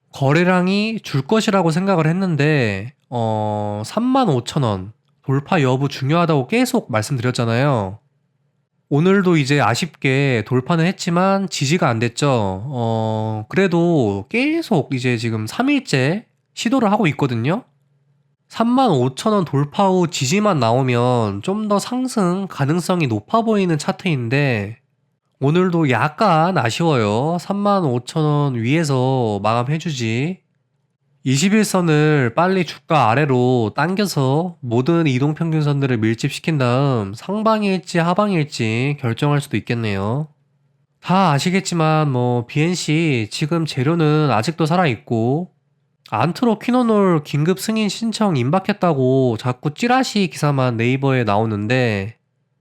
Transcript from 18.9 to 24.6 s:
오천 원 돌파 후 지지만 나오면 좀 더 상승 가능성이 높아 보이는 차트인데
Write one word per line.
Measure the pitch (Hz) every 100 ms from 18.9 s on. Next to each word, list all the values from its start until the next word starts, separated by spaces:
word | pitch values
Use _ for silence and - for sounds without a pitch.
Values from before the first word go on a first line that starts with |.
오천 | 143 127 139 220
원 | 208
돌파 | 165 139 143 - 196
후 | 185 170
지지만 | - 131 190 208 160
나오면 | 113 123 131 120 123 123 107 98
좀 | 147 208 214
더 | 202
상승 | - 254 254 233 180 180 190
가능성이 | - 139 170 156 180 143
높아 | 107 - 226
보이는 | 226 208 185 156
차트인데 | - - 190 139 117 139 143 113